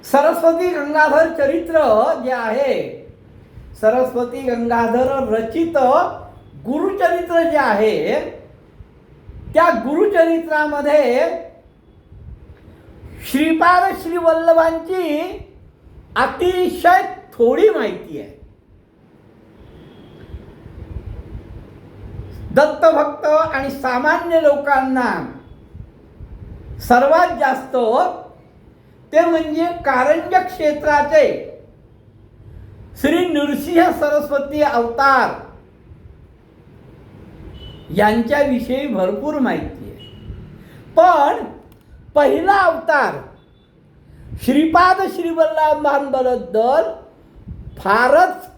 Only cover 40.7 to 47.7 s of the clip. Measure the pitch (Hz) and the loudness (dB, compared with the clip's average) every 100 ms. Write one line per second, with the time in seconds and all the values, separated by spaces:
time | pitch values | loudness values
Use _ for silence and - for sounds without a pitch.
40.7 | - - - 359 320 285 392 - - - | -20 -2 4 4 4 2 -2 -8 -14 -20
41.7 | - _ - - 294 285 285 370 403 349 | -20 _ -20 -2 2 2 2 2 2 2
42.7 | 330 - 294 208 143 - - _ _ _ | 0 0 2 0 -4 -14 -20 _ _ _
43.7 | _ _ _ - - - - - 285 320 | _ _ _ -20 -20 -16 -6 0 2 4
44.7 | 330 370 381 381 - 339 330 320 311 302 | 4 4 2 -2 -4 -6 0 0 2 0
45.7 | 302 294 277 277 262 247 247 - 214 240 | 2 0 0 -2 -2 0 -2 -2 0 2
46.7 | 302 - - - _ - - - - - | 2 0 -8 -18 _ -20 -20 -18 -16 -16